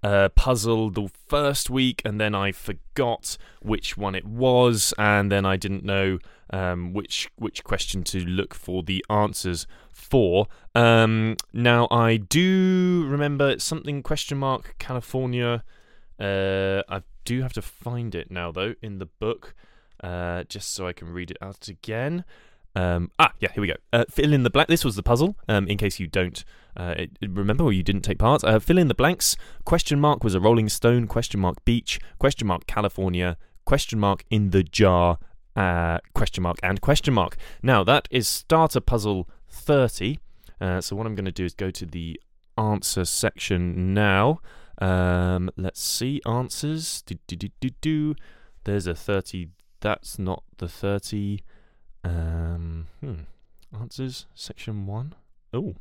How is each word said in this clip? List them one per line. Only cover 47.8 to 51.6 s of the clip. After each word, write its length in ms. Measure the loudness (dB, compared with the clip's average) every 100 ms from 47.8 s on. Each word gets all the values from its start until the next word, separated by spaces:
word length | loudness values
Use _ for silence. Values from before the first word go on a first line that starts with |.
do. 340 | -2 0 -2 -4 -10 -20 -20 -12
There's 240 | -4 -2 -2
a 80 | -6
thirty. 540 | -2 -2 -2 -10 -12 _ _ _
That's 360 | -4 -4 -6 -6
not 260 | -4 -6 -8 -12
the 120 | -12
thirty. 760 | -6 -4 -4 -4 -6 -6 -6 -10 -20